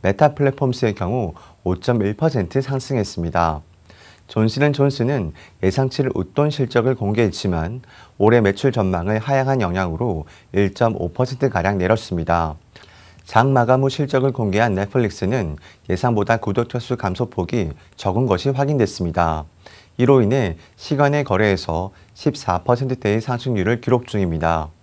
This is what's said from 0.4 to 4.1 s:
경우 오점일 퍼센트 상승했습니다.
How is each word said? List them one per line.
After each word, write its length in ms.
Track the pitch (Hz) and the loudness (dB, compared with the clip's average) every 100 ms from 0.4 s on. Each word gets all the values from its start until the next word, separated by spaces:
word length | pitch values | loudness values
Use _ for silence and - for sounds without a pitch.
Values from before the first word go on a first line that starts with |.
| 139 131 135 123 113 | 0 2 -2 0 -2
경우 380 | 110 90 123 95 - - - | -2 -4 -2 -4 -8 -20 -6
오점일 520 | 92 90 - 120 101 | -4 -2 0 2 0
퍼센트 460 | 107 160 131 87 135 | 0 0 0 -2 -2
상승했습니다. 1000 | 135 135 - 131 98 - 85 85 82 78 - _ _ - - | -2 -6 -2 -4 -2 -4 -4 0 0 -2 -10 _ _ -20 -20